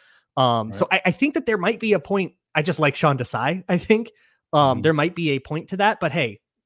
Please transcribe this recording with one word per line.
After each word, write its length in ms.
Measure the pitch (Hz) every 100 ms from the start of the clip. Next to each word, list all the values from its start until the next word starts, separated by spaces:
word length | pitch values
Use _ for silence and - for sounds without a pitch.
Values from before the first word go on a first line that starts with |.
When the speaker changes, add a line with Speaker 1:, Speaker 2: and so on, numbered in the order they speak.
| _ _ _ 143
Speaker 1:
Um, 360 | 127 117 110
so 140 | 101 -
Speaker 2:
Right. 120 | 190
Speaker 1:
I, 60 | 185
I 20 |
think 220 | - 285
that 100 | 311
there 140 | 240 214
might 220 | 220 233
be 120 | 220
a 80 | 190
point. 320 | - 196 180 - _
I 80 | 151
just 160 | 156 160
like 180 | 147 -
Sean 220 | 156 131
Desai, 440 | 120 110 131 185 -
I 80 | 180
think. 360 | - 220 226 _ _ _ _
Um, 240 | 147 135 110
Speaker 2:
Mm-hmm. 60 |
Speaker 1:
there 100 | 156
might 220 | 151 165 175
be 140 | 160
a 100 | 135
point 280 | - 156 -
to 60 | 190
that, 200 | 208 220
but 140 | 160
hey, 280 | 165 120 101 _ _